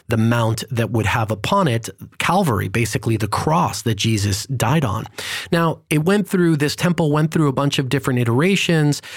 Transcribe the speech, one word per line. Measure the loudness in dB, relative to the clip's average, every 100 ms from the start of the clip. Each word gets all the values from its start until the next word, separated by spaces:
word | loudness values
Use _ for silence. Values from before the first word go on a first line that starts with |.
| -4
the | 0
mount | 2 2 0 -2 -4
that | -2 0
would | 0 0
have | 0 -2
upon | -4 0 2 2
it | 0 -6 -16 -16 -6
Calvary, | 0 2 2 0 -2
basically | -2 -2 -2 -2 -2
the | -2
cross | -2 0 2 0 -2
that | -4
Jesus | 0 0 0 0 -2 -4
died | -2 0 0
on. | 0 -4 -8 -12 -10 -10 -2
Now, | 0 0 -2 -2
it | 0
went | 2 0 2
through, | 2 2 2
this | 0 0
temple | 0 2 2
went | 2 2
through | 2 2
a |
bunch | 2 0 0
of | 0
different | -2 0 0
iterations, | 2 2 2 2 2 2 2 0 -6